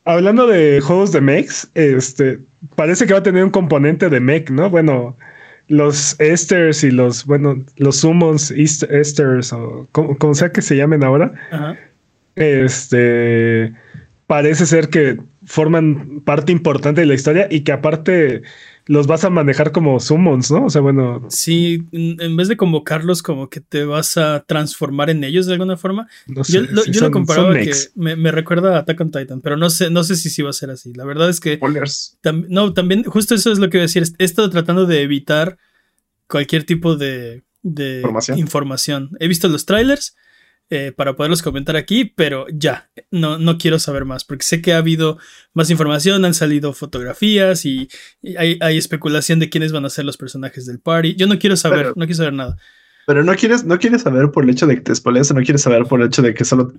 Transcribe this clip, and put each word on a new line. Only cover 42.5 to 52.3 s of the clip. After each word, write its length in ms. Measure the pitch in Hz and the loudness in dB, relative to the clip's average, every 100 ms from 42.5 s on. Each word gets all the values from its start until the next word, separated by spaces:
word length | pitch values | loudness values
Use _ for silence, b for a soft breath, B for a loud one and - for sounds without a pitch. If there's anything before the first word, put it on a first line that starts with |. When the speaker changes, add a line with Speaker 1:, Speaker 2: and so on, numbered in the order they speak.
Speaker 2:
ya, 380 | 151 147 120 - - - | -4 -4 -4 -10 -20 -8
no, 260 | 175 156 160 | -4 -2 0
no 220 | 165 165 | 0 0
quiero 180 | 165 160 | 0 0
saber 260 | - 139 | -2 -6
más, 220 | 135 131 - | -8 -10 -12
porque 180 | 139 | -8
sé 200 | - 165 | -4 -2
que 100 | 175 | 0
ha 60 | 165 | 0
habido 400 | 165 160 156 156 B B B | 0 0 -2 -4 B B B
más 160 | 160 160 | -2 0
información, 560 | 160 151 147 185 196 180 | 0 0 0 0 2 2
han 80 | |
salido 400 | 165 156 147 147 | 0 0 -2 -4
fotografías 960 | - 143 127 123 - 214 208 190 175 143 | -8 -12 -10 -10 -2 0 2 2 0 -4
y, 200 | 131 135 B B B | -6 -8 B B B
y 120 | 185 175 | -12 -4
hay, 200 | 165 170 | -2 0
hay 160 | 165 156 | -2 -2
especulación 600 | - 151 156 151 - 160 | -4 -6 -4 -2 0 0
de 140 | 160 | 0
quiénes 200 | 160 156 | -2 -4
van 140 | 151 139 | -4 -6
a 60 | |
ser 140 | - 139 | -8 -8
los 120 | - | -10
personajes 480 | 131 135 131 127 123 | -12 -12 -12 -12 -14
del 140 | 123 | -10
party. 340 | 165 165 165 | -4 0 0
Yo 140 | 165 196 | 0 0
no 100 | 202 | 2
quiero 180 | 202 185 | 0 0
saber, 260 | 165 175 | 2 0
Speaker 3:
Pero 120 | 131 175 | 0 -4
Speaker 2:
no 100 | 165 | -4
quiero 80 | 165 | -2
saber 180 | 156 | -4